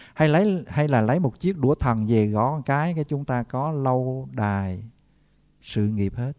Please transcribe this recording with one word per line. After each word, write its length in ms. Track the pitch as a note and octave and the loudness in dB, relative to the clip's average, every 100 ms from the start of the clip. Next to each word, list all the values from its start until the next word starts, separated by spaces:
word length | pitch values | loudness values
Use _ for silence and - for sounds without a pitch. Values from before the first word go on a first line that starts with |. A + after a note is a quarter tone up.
| - | -10
hay 140 | - D#3 | 0 2
lấy, 360 | D#3 G#3 F#3 - | 4 2 0 -2
hay 200 | - D3 | -2 2
là 120 | C3 | 2
lấy 200 | A2 D3+ | 2 2
một 200 | D3+ - | 0 -2
chiếc 180 | F3 F#3 | -4 0
đũa 160 | B2+ | 2
thần 320 | D3 C3 A2+ A2 | 2 0 0 2
về 200 | A#2 G#2+ | 2 2
gõ 300 | G#2 A#2+ D3+ | 2 0 -2
một 60 | C3 | -2
cái, 280 | C#3 D#3+ | 0 0
cái 100 | D#3+ | -2
chúng 200 | D3 C#3+ | -4 -6
ta 180 | C#3+ B2+ | -4 -4
có 280 | A#2+ B2+ D3 | -4 -4 -4
lâu 580 | D3+ C3+ B2+ B2+ C3 C3 | -2 0 0 -2 -6 -8
đài 520 | B2+ G#2 G2 F#2+ F#2 A2 - _ _ _ _ _ _ | -4 -2 0 -2 -6 -10 -20 _ _ _ _ _ _
sự 260 | - - G#2 | -8 -2 0
nghiệp 260 | G#2+ G2 - | 0 -2 -4
hết. 160 | B2 | -8